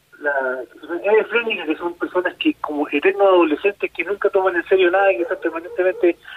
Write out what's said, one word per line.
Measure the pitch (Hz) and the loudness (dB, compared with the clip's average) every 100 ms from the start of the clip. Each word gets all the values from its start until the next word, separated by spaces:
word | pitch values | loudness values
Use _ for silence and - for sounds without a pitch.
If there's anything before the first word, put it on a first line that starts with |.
| _ - | _ -8
la | 147 139 131 131 | -4 -2 -2 -4
esquizofrenia | - - 147 175 196 214 | -8 -14 -10 -6 -2 0
esfrénica, | - - - - 151 | 0 -2 -4 -4 -4
que | 156 | -6
son | 170 | -6
personas | 170 160 180 175 - | -6 -6 -4 -4 -2
que, | 156 - | -2 -2
como | - 147 - | -4 -4 -4
eternos | - - 196 196 | 0 0 4 6
adolescentes, | 180 165 147 - - 180 | 6 4 2 -2 -2 -6
que | - | -8
nunca | 165 202 196 | -8 -2 0
toman | 190 190 175 | 2 0 0
en | - | 2
serio | 190 175 | 4 4
nada | 190 196 | 4 2
y | 185 | 2
que | |
están | - 277 | -2 -4
permanentemente | 165 330 339 480 - 466 349 - - | -4 -6 -6 -2 -2 2 2 0 -6